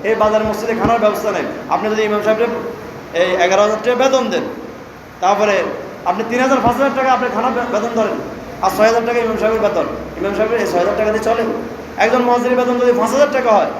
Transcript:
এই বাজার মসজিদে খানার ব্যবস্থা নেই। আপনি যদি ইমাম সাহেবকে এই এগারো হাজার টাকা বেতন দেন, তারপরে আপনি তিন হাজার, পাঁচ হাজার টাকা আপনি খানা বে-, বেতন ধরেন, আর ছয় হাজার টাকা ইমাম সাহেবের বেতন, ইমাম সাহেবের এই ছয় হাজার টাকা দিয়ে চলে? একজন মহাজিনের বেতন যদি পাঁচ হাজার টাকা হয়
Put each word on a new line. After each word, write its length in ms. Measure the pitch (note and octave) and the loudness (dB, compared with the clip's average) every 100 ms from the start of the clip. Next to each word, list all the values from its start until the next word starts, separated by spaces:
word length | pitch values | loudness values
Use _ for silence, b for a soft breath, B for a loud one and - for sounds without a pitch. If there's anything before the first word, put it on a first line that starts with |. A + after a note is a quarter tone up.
এই 100 | G3+ | 0
বাজার 300 | A3 G#3+ G#3+ | 2 2 2
মসজিদে 300 | G#3+ G#3 A#3 | 0 -2 -2
খানার 240 | A3+ G#3 A#3 | 0 2 2
ব্যবস্থা 340 | G#3+ G3+ G#3+ | 2 0 -4
নেই। 100 | F#3 C3 B2 - | -4 -4 -8 -4
আপনি 200 | E3+ G#3+ | -2 0
যদি 120 | G#3+ | 0
ইমাম 200 | G#3+ G#3 | 0 0
সাহেবকে 220 | G#3+ A3 A#3 - - - - - - E3 | 0 0 0 -2 -8 -10 -14 -14 -8 -2
এই 120 | F#3 | 0
এগারো 280 | F3+ F3+ G3 | 2 2 4
হাজার 140 | G#3 G#3+ | 4 2
টাকা 120 | A3+ A#3+ | 0 2
বেতন 340 | C4 C4 A3+ | 4 2 2
দেন, 120 | F3 - - - - - - - - | -2 -4 -8 -12 -16 -18 -18 -20 -2
তারপরে 420 | F#3 G3+ G#3 F#3+ E3 - - - | 0 2 2 2 -2 -6 -10 -8
আপনি 200 | F3 F#3+ A3 | -4 -4 -2
তিন 100 | B3 | 0
হাজার, 180 | C4 C4+ | 2 2
পাঁচ 140 | G3+ - | 2 2
হাজার 140 | C#4 C4 | 0 2
টাকা 160 | C4 | 2
আপনি 160 | B3 A#3+ | 2 0
খানা 160 | G3+ B3+ | -2 -2
বে-, 220 | A#3+ - | -2 -2
বেতন 160 | G3+ A#3 | -2 -2
ধরেন, 240 | A3+ G#3+ - - - - - | 0 -2 -2 -8 -12 -14 -2
আর 80 | F#3+ F#3+ | -2 4
ছয় 100 | G#3+ | 4
হাজার 160 | A#3 A#3 | 4 2
টাকা 120 | A#3+ | 0
ইমাম 180 | A#3 G#3 | 0 0
সাহেবের 200 | G#3+ A3 | 0 2
বেতন, 240 | G#3 G3 C#3+ - - - | 0 0 -2 -6 -10 -6
ইমাম 140 | F#3+ G3+ | -4 0
সাহেবের 240 | A3 A#3 | 0 0
এই 60 | F#3 | 0
ছয় 120 | F3 | 0
হাজার 160 | F#3 G#3 | 0 0
টাকা 120 | G#3+ | 0
দিয়ে 140 | A3 | 0
চলে? 180 | A3 A#3 A#3 - - - - - | 0 0 0 -4 -6 -10 -12 0
একজন 260 | G#3+ B3+ | 2 2
মহাজিনের 340 | B3 A#3+ B3 B3 | 2 2 2 2
বেতন 220 | B3 A#3+ | 2 2
যদি 140 | A#3+ | 2
পাঁচ 180 | A#3+ A3+ | 2 2
হাজার 180 | C4 C#4+ | 2 2
টাকা 200 | C4 B3 | 2 4
হয় 140 | G3+ D#3 | 4 2